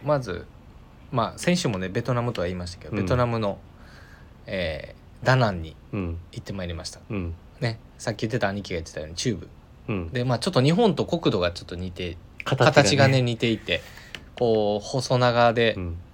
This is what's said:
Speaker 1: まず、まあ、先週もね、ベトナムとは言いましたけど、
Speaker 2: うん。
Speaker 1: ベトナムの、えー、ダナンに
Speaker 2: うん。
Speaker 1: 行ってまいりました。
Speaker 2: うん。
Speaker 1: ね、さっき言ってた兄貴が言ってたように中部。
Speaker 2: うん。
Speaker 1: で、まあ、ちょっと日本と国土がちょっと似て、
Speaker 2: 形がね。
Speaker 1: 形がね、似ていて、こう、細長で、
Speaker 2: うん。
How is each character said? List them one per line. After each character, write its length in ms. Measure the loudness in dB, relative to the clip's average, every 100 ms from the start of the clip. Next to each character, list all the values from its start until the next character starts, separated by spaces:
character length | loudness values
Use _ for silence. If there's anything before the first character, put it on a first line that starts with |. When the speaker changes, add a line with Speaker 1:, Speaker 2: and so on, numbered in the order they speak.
Speaker 1:
ま 160 | 0 0
ず、 260 | -2 -8 -10 -20 -20 -20 -20 -20 -6
ま 220 | -2 -2
あ、 40 | -2
先 180 | 0 0
週 120 | 0
も 100 | -2
ね、 100 | -4
ベ 140 | -4
ト 100 | -2
ナ 80 | -2
ム 100 | -2
と 100 | -4
は 40 | -4
言 80 |
い 40 | -4
ま 80 | -8
し 60 |
た 60 | -12
け 100 | -8
ど、 40 |
Speaker 2:
う 20 | -4
ん。 20 |
Speaker 1:
ベ 60 | 0
ト 80 | 2
ナ 100 | 2
ム 120 | 0
の、 200 | -2 -4 -14 -20 -20 -20 -20 -20 -20 -20 -8
え 480 | -4 -4 -6 -12 -18 -20 -4
ー、 40 | 2
ダ 100 | 4
ナ 140 | 4
ン 120 | 0
に 120 | -8 -14 -8
Speaker 2:
う 40 | -6
ん。 220 | -4 -6 -10
Speaker 1:
行 80 | -14
っ 20 |
て 80 | -10
ま 100 | -8
い 60 | -8
り 60 |
ま 100 | -8
し 60 | -12
た。 100 | -16 -8
Speaker 2:
う 40 |
ん。 200 | -6 -6 -8 -16 -6
Speaker 1:
ね、 200 | -6 -6 -14 -8
さ 120 | -6
っ 40 |
き 60 | -4
言 100 | -4
っ 0 |
て 80 | 0
た 100 | -2
兄 140 | -2
貴 120 | -6
が 20 | -6
言 80 |
っ 20 | -6
て 60 |
た 80 | -10
よ 60 | -10
う 20 |
に 60 |
中 200 | -4 -4
部。 140 | -4 -8 -20 -20 -16 -6
Speaker 2:
う 40 |
ん。 160 | -6 -4
Speaker 1:
で、 140 | -4
ま 100 | -2
あ、 40 | 0
ち 100 | 2
ょ 20 |
っ 40 |
と 80 | 4
日 80 | 4
本 220 | 6 4
と 120 | 2 0
国 260 | 2 2
土 80 | 2
が 100 | 0
ち 120 | -2
ょ 20 |
っ 20 | -12
と 80 |
似 160 | -10 -8
て、 260 | -8 -10 -10 -18 -12
Speaker 2:
形 140 | -4 4
が 80 | 6
ね。 60 |
Speaker 1:
形 220 | 8 6 6
が 120 | 6
ね、 140 | 6
似 140 | 2 0
て 120 | 0
い 80 | 0
て、 220 | -2 -4 -4 -20 -20 -20 -18 -2
こ 440 | 2 2 2 -2
う、 60 | -2
細 320 | -4 0 4
長 340 | 4 6 4
で、 200 | 6 2
Speaker 2:
う 60 | 0
ん。 160 | -6 -8 -12